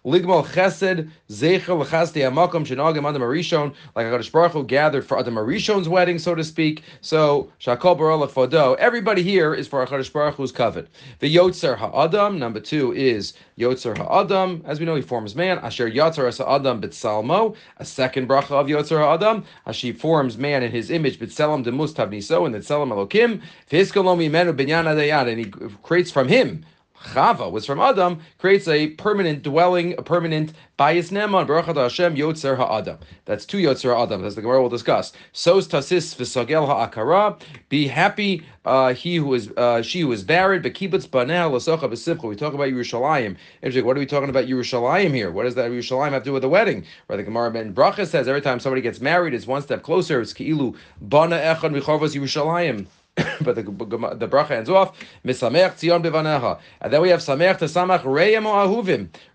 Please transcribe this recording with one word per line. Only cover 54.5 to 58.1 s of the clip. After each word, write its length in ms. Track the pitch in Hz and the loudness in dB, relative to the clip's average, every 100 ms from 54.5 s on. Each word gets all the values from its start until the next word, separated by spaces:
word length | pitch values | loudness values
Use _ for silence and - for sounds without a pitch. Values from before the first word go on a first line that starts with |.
ends 180 | 123 110 | -2 2
off, 280 | 190 190 - - - 120 | 2 2 -2 -20 -10 -6
Misameach 480 | 123 117 147 185 | -2 0 4 2
Tzion 300 | - 160 170 | 2 0 2
Bevanecha. 560 | 165 160 156 147 117 80 - _ | 2 -2 0 -2 -2 -6 -12 _
And 140 | - | 0
then 80 | 143 | 2
we 80 | 180 | 4
have 100 | 165 | 2
Sameach 380 | 156 139 180 185 | 2 0 2 2
to 80 | 160 | -2
Samach 380 | 170 180 180 | 0 2 0
Re'em 400 | - | 2